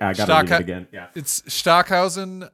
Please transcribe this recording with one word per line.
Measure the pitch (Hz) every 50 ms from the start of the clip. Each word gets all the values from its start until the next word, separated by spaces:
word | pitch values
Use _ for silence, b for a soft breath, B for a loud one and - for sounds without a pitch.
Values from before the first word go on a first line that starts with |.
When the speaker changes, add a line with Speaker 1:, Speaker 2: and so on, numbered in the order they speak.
Speaker 1:
I | 104 98 92
gotta | 90 104 - 160
read | 156 151 -
Speaker 2:
Stockhau-, | 170
Speaker 1:
it | 170
again. | - 87 90 90 87 -
Yeah. | - 98 90 - _
Speaker 2:
it's | 175 143 - - - -
Stockhausen | - - - - 175 165 175 175 - 190 175 180 190 165 185 196 185 185 185 185 147